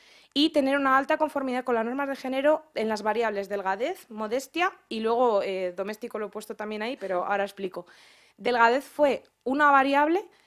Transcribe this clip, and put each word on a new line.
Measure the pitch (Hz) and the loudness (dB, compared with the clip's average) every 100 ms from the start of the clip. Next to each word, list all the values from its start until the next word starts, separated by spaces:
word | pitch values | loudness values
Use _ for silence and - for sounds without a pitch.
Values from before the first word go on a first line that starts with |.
| _ - _ | _ -20 _
y | 277 311 | 0 2
tener | 311 269 277 | 2 2 2
una | 269 262 | 2 2
alta | 277 311 | 2 0
conformidad | 302 277 262 254 | 0 -2 -4 -4
con | 254 233 | -2 -2
las | 226 | -2
normas | 269 277 | -4 -6
de | 269 | -6
género | 262 262 285 311 - | -6 0 2 2 0
en | - 220 | -4 -2
las | 214 | -2
variables | 214 214 226 202 190 | -2 -2 -2 -2 -6
delgadez, | 208 190 202 277 370 - | -4 -4 -2 -4 -6 -12
modestia | 214 214 247 - 330 370 - - | -10 -4 -4 -4 -2 -2 -2 -10
y | 220 | -4
luego, | 220 233 247 202 | 0 2 4 2
eh, | 175 190 185 175 | 0 -2 -4 -4
doméstico | 196 214 240 214 | -6 -8 -10 -8
lo | 208 | -8
he | |
puesto | 214 - 214 | -10 -12 -10
también | 214 214 | -8 -6
ahí, | 220 277 | -6 -6
pero | 190 180 | -4 -4
ahora | - 202 | -2 -2
explico. | 196 - 196 175 175 - - _ _ - | -4 -6 -10 -10 -16 -20 -20 _ _ -8
Delgadez | 202 240 233 262 | -2 4 4 4
fue | - - 294 233 - _ | -2 0 2 2 -6 _
una | 247 269 294 | -4 2 6
variable | 277 269 277 302 359 415 _ | 6 6 4 2 2 -2 _